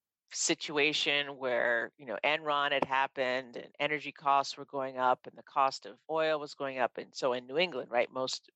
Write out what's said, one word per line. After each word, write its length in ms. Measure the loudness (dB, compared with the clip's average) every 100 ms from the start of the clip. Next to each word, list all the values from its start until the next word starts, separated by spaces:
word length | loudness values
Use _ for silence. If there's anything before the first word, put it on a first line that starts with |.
| _ _ _
situation 1040 | -4 -2 -2 -2 2 2 2 0 0 -2 -4
where, 540 | -2 2 2 0 -2 -10
you 80 | -10
know, 120 | -2
Enron 480 | 0 0 0 0 2
had 140 | 0 0
happened 720 | 0 0 0 -2 -2 -4 -12
and 160 | -12 -4
energy 320 | -2 -2 -6
costs 460 | -4 2 2 2 -6
were 80 | -8
going 320 | -6 -4 2
up 300 | 4 2 -2
and 100 | -18
the 60 |
cost 420 | -4 2 2 2 -12
of 120 | -16 -4
oil 300 | 0 2 0
was 140 | -4 -6
going 240 | -4 0
up. 180 | 0 0
And 180 | -12 -2
so 180 | 0
in 140 | 0 -2
New 100 | 0
England, 340 | 0 -2 -2
right, 200 | 0 0
most, 380 | 0 -4 -6 _